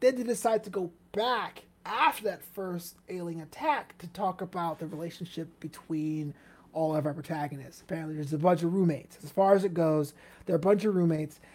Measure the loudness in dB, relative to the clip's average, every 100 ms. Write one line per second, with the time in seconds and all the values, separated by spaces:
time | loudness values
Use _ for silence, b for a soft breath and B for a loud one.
0 | 2 2 -2 0 2 2 0 -6 -6 -8
1 | _ -2 0 0 -4 -10 -20 _ -6 2
2 | 2 2 -4 -6 -8 -8 -6 -6 -8 -16
3 | -10 -8 -6 -8 -10 -4 0 0 -2 -14
4 | -14 -4 -4 -4 -6 -4 -4 -4 -8 -8
5 | -8 -10 -10 -10 -10 -12 -14 -12 -6 -4
6 | -2 -4 -6 -10 B B B -2 0 0
7 | -2 -4 -6 -6 -6 -8 -14 -16 -10 -8
8 | -6 -6 -4 2 4 4 2 2 2 2
9 | -6 -18 -6 2 6 6 4 2 2 2
10 | 0 -6 B B B 2 6 4 4 4
11 | 4 2 -2 -10 B